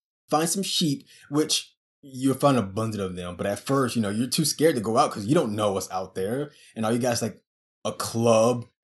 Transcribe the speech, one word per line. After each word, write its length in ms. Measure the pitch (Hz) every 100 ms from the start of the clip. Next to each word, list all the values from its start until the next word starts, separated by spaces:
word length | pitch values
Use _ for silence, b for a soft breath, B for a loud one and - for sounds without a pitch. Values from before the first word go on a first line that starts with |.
| _ _ -
find 180 | 151 170
some 120 | 196
sheep, 420 | 185 - 170 135 - B B
which 440 | 143 151 - - _ _ _
you'll 320 | 139 131 135 131
find 200 | 143 127
an 60 |
abundance 380 | 95 95 110 104
of 140 | 95 90
them. 200 | 90 87
But 100 | 95
at 140 | 90
first, 360 | - 139 123 120
you 60 |
know, 80 | 104
you're 180 | 104 123
too 160 | - 151
scared 300 | - 156 135
to 60 |
go 160 | 107 117
out 140 | 143
'cause 140 | 117 101
you 80 |
don't 200 | 165 123 104
know 160 | 107
what's 180 | 95 -
out 240 | 92 92
there. 380 | - 98 127 151 B B -
And 100 | 110
all 60 |
you 60 | 123
got 140 | 123
is, 80 | 117
like, 200 | 110 - _ _ _ _
a 80 | 107
club 760 | - - 113 117 110 117 120 - _